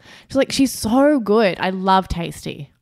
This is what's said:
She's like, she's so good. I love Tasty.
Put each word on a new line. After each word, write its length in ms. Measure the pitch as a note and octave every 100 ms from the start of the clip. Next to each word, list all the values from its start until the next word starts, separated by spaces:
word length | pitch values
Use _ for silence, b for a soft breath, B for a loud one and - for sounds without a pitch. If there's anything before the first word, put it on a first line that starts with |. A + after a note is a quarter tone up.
| B B B
She's 80 | C4+
like, 160 | -
she's 200 | - C4+
so 480 | - G#3+ B3+ C#4+ D4
good. 400 | G3 G#3+ G3+ -
I 100 | F3+
love 380 | F#3+ F#3+ F#3+ F3+
Tasty. 640 | E3+ E3 - D#3 - C#3+ _